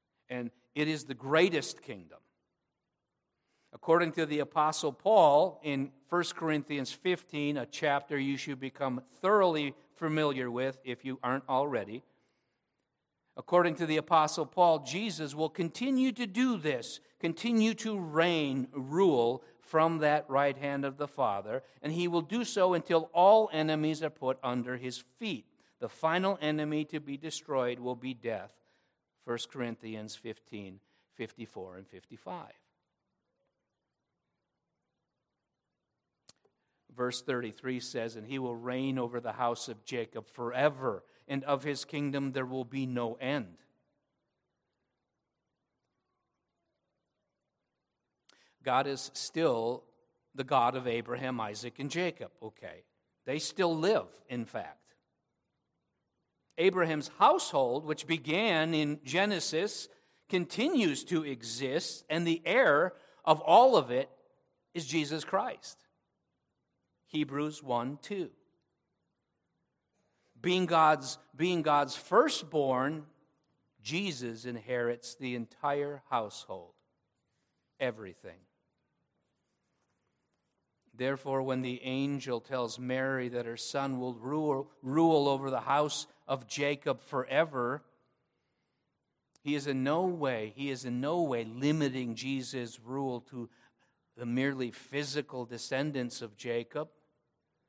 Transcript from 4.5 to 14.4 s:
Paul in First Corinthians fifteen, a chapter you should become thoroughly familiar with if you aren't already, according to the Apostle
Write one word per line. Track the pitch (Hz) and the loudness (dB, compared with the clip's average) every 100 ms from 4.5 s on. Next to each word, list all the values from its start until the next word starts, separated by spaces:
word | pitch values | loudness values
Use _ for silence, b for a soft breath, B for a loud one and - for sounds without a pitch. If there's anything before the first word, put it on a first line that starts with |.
| 165 151 151 156 | 2 0 0 -4
Paul | 131 196 220 156 143 180 - | -2 4 8 8 8 4 0
in | 156 139 139 - - | -4 -2 -4 -8 -2
First | 175 170 - | 0 0 -2
Corinthians | 165 151 139 143 127 | -2 -2 -2 -6 -6
fifteen, | - 185 175 - 147 147 147 | -4 -2 -2 -4 -4 -2 -2
a | 117 | -6
chapter | - 151 139 - 147 | -2 0 0 0 -2
you | 135 135 | -2 -2
should | - 131 | -6 -8
become | 135 - 135 123 - - | -8 -4 -4 -4 -8 -4
thoroughly | 185 208 185 156 143 - b - | 4 6 6 4 -2 -6 b -6
familiar | 165 156 147 131 123 | -2 2 2 0 -4
with | 120 131 131 | -2 -4 -4
if | 131 120 135 | -10 -8 -8
you | 131 | -6
aren't | 123 135 135 | -2 -2 0
already, | 131 143 120 101 117 _ _ _ _ _ _ _ _ _ _ _ _ _ - | 0 0 -2 -4 -10 _ _ _ _ _ _ _ _ _ _ _ _ _ -14
according | - 180 175 156 | 2 6 6 2
to | 160 | 0
the | 156 | 0
Apostle | 151 165 151 160 | 4 4 4 0